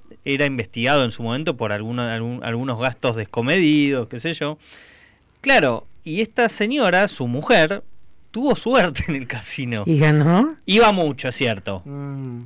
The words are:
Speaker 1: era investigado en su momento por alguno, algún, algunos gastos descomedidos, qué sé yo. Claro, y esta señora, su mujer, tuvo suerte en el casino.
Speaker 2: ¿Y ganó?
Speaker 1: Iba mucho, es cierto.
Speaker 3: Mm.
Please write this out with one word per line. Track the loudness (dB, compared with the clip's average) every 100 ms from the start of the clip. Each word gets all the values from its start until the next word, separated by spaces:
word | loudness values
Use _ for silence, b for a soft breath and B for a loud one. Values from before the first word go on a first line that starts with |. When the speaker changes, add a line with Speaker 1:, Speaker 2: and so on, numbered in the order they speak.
| -12 -12 -4
Speaker 1:
era | 0
investigado | 0 -2 -6 -2 2 2 2
en |
su | -2
momento | -6 -4 -4 -4
por | -4
alguno, | -4 -4 -6
algún, | -4 -4 -6 -8
algunos | -6 -4 -4 -2
gastos | -4 -2 -4 -4
descomedidos, | -4 -4 0 2 4 4 2 0 -4
qué | -8
sé | -8
yo. | -6 -6 -8 b b b b b b _ _
Claro, | 2 4 4 2 -6 -14
y | -6 -4
esta | -2 0 0
señora, | 0 -2 2 2 4 2
su | -2 -4
mujer, | -2 4 4 4 0 -8 -16 -18 -20 -12
tuvo | -2 0 0
suerte | 2 2 2 0 -4
en |
el | -4 -6
casino. | -10 -8 -8 -6 -4
Speaker 2:
¿Y | 2 4
ganó? | 4 4 6 4 2 -2
Speaker 1:
Iba | 2 6 6
mucho, | 6 0 -2 -6
es | -2
cierto. | -2 -2 -4 -8
Speaker 3:
Mm. | -8 -10 -8 -8 -8 -10